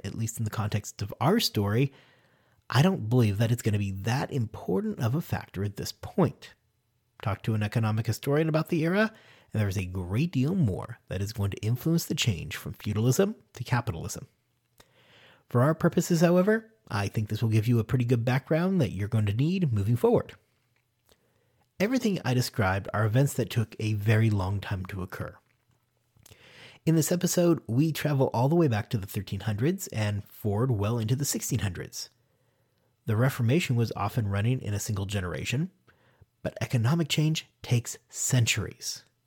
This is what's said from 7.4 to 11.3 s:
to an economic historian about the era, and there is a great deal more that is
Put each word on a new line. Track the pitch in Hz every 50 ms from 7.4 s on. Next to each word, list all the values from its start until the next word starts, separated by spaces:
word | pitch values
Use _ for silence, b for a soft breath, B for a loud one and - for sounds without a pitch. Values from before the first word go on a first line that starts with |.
| -
to | - 110
an | 107 107
economic | 104 - 120 113 107 107 110 117
historian | - 107 - - 143 143 151 165 160
about | 151 156 156 -
the | 180 165 156
era, | 165 180 208 220 214 B B B B B B B B -
and | 110
there | 107 98
is | 92 95
a | 92
great | 90 90 95 90 87 98 117 160 175
deal | - 131 127 147 190
more | 190 156 104 87 73 - - 113 - _ -
that | - 92
is | 101 98